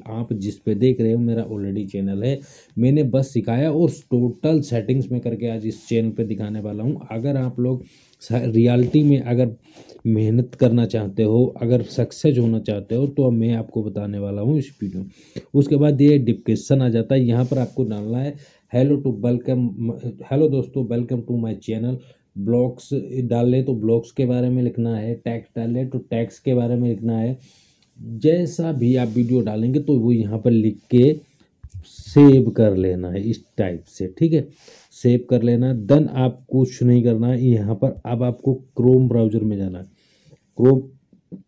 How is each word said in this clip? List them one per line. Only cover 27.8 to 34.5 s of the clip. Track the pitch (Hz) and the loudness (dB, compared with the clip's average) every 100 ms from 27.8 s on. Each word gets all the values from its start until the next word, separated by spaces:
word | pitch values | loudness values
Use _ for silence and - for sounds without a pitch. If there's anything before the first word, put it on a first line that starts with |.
| _ - | _ -20
जैसा | 113 113 151 170 170 - 165 | -14 -2 2 2 0 -4 -4
भी | 143 120 127 | 0 2 2
आप | 120 | 0
वीडियो | 110 120 127 | 0 2 2
डालेंगे | 104 107 117 139 | 0 -2 -2 0
तो | 143 139 | 0 2
वो | 113 | 2
यहाँ | 120 104 110 | 2 0 -2
पर | 120 | 2
लिख | 113 110 104 - | 2 2 -2 0
के | 123 131 151 - _ _ _ - - - | 4 6 4 -4 _ _ _ -20 -18 -18
सेव | - - 143 143 135 113 | -18 0 8 10 8 6
कर | 113 110 95 | 2 2 2
लेना | 95 90 90 | 0 -2 -4
है | 95 | -4
इस | 104 113 - - | -4 -6 -6 -4
टाइप | 98 85 - | -4 -6 -12
से, | - 92 | -12 -10
ठीक | - 165 | -2 0
है, | 156 - | 0 -2